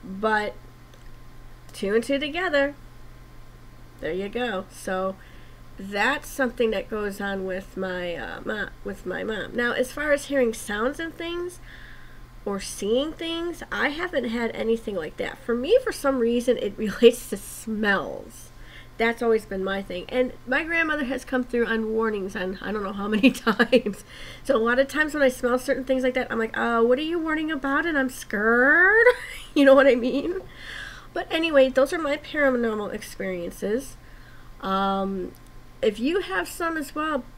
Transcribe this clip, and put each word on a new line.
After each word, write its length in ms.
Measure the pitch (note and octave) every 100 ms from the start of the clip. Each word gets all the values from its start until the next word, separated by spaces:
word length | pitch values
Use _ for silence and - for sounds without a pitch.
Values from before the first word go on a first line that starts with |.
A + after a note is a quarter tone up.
But 520 | F3+ F#3+ G#3+ G#3+ G#3 - - - - - - - - - - - -
two 220 | - G3
and 80 | A3
two 160 | A#3 C#4
together, 560 | D4 D#4+ F#4 C#4+ C#4 C#4+ - - - - - - - - - - - -
there 120 | D#3
you 160 | F3+ G3+
go. 360 | A3+ B3 F#3+ G3
So 440 | - - F#3 F#3+ F#3+ - - - - - -
that's 500 | G3 G3+ A3 C#4+ -
something 420 | - A#3+ A3+ A3+
that 200 | G3+ -
goes 300 | G#3+ G#3 G3
on 240 | G3+ G3
with 320 | F#3+ F#3 F#3+ -
my, 400 | F#3+ F3+ F3+ E3
uh, 240 | E2+ F3
mo-, 260 | - G#3+ F#3+ -
with 240 | G3+ G3 F#3
my 160 | F3
mom. 320 | F#3+ G#3+ -
Now, 180 | - A#3+
as 200 | - B3
far 200 | - D4
as 140 | C#4+ -
hearing 280 | C#4 A#3+
sounds 440 | A3 - G#3 A#3+ C#4+
and 160 | E4
things 460 | D#4+ E4+ F4 F4 F4 - - - - - - - -
or 160 | - G3
seeing 520 | - - G3+ A#3+ D4+
things, 500 | D4+ E4 E4 E4+ D#4 -
I 200 | G3+ B3
haven't 400 | D4 F4+ D#4 A#3+
had 200 | A#3 A#3
anything 440 | - A3 A3+ A3+ G3
like 220 | D#3 -
that. 200 | D#3+ -
For 160 | -
me, 240 | A#3 C4+ B4
for 80 | B4
some 260 | - C#4 C4+
reason, 380 | A#3 A#3+ A#3+ A3+
it 160 | G#3
<laughs> 20 | G3+
relates 520 | G#3+ - A#3+ B3 -
to 60 | G3
smells. 1120 | - - - G#3+ G#3+ F#3+ B2+ A#1 - - - - - - - -
That's 220 | A3+ A#3
always 240 | A#3 A3 G#3
been 180 | F#3+
my 160 | F#3+ G3
thing. 240 | G3 F3+ -
And 240 | B3+ B3+ - -
my 160 | C4+
grandmother 420 | D#4+ E4 D#4+ D4+
has 200 | B3+ C4
come 180 | - B3+
through 220 | B3+ A#3+
on 300 | A3+ A3+ A3
warnings 420 | A3 A3 G#3 F#3+ F#3+
on 220 | F#3 G3
I 100 | -
don't 120 | G#3
know 100 | G3
how 160 | G3 G3+
many 220 | G#3+ B3+
<laughs> 0 |
times. 760 | - - G3+ A#3 B3 G#3 G3 - - - -
So 100 | -
a 40 | C4+
lot 200 | A#3 B3
of 100 | C4+
times 260 | D4 D4+
when 80 | D4
I 80 | C4+
smell 280 | B3+ B3 B3
certain 260 | B3 C4
things 180 | C4 C4
like 100 | B3+
that, 180 | B3+ C4
I'm 80 | A3+
like, 160 | A3+
"Uh, 280 | - A#3 A#3
what 160 | A#3 B3+
are 40 |
you 160 | D#4 E4+
warning 320 | D#4+ D#4 D#4
about?" 360 | D#4 C4+ C#4 E4
And 100 | D4+
I'm 140 | C4
scared. 960 | - - G3 G#3+ A#3+ C4 D#4+ F#4 G#4+ A#4
<laughs> 60 | B4 - - -
You 100 | -
know 100 | C4+
what 140 | C4+ C4+
I 60 | A#3+
mean? 460 | A#3+ C4+ D4+ F#4+ - - - - - - -
But 140 | - F#4
anyway, 420 | E4 E4 D4 C4
those 220 | C4 C#4
are 60 | F4
my 200 | D4+ D4+
paranormal 720 | - D#4 C#4 B3 A#3 G#3+ G#3
experiences. 1040 | G#3+ - - F#3+ F3+ F3 - G3 A3+ C#4 - - - - - - -
Um, 720 | F#3+ F#3+ G3 G3 G3 G3 F3+ - - - - -
if 160 | A3 G3+
you 220 | B3 F#4
have 260 | F4+ F#4 F4
some 300 | - E4+ D#4+
as 180 | C#4+
well 300 | D4 D#4 D4 -